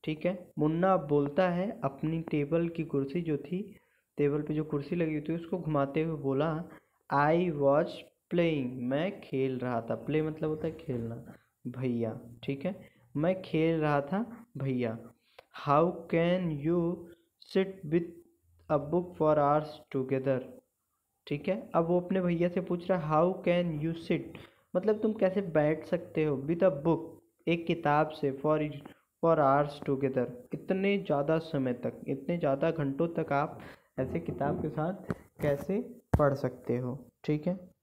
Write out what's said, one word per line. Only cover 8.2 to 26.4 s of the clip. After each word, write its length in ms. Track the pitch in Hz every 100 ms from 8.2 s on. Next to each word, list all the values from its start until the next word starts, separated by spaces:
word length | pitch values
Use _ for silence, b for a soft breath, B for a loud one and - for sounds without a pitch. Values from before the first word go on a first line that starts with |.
| _
playing", 360 | 175 170 151 123
मैं 480 | 127 120 139 - -
खेल 380 | - 135 131 127
रहा 220 | 123 120
था। 140 | 117 113
प्ले 260 | 123 151
मतलब 280 | 156 156 156
होता 180 | 156 165
है 60 |
खेलना, 600 | 156 - 123 113 117 - B B B -
भैया, 520 | 123 127 117 113 110 - -
ठीक 220 | - 139 180
है? 240 | 190 B B B 143
"मैं 240 | 160 185
खेल 400 | - 156 160 165
रहा 200 | 151 143
था 440 | 139 190 240 - - 135
भैया।" 420 | 135 127 117 113 - _ b b b - -
"How 220 | 143 170 180 -
can 540 | 165 170 180 175 147 147
you 400 | 175 170 170 B B B _ - 190
sit 360 | 190 - 151
with 140 | 165 170 - - _ _ _ _
a 80 | 151
book 260 | 143 175 180 -
for 140 | 156 151
hours 320 | 143 151 151 - - 139
together?" 440 | 131 135 135 127 127 - _ _ _ _ _ _ -
ठीक 200 | 180 147
है, 240 | 202 - 165
अब 100 | 165
वो 140 | 175
अपने 220 | 175 190
भैया 280 | 180 170 175
से 120 | 175
पूछ 300 | 180 180 -
रहा 80 | 185
है, 120 | 151
"How 360 | 156 175 185 180
can 380 | 175 175 151 156
you 220 | 165 -
sit?" 300 | 165 - - B B B 180
मतलब 260 | 202 214
तुम 120 | -
कैसे 280 | 107 185 190
बैठ 440 | 196 156 151 156 -
सकते 380 | 170 - -
हो, 140 | 156
"with 220 | 139